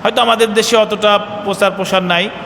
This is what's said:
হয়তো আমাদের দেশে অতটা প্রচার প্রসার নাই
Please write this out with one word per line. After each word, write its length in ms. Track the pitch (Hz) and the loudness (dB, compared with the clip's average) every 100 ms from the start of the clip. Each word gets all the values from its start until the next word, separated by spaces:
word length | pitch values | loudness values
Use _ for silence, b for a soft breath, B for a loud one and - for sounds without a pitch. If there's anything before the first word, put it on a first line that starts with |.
হয়তো 180 | - 233 | -2 0
আমাদের 320 | 233 226 226 | 0 2 2
দেশে 240 | 214 214 233 | 2 2 2
অতটা 420 | 214 208 208 208 - - | 2 0 2 2 0 -8
প্রচার 280 | 196 190 202 | -6 0 0
প্রসার 320 | 185 190 190 | 0 -2 -2
নাই 260 | 180 175 202 - | 0 0 -2 -6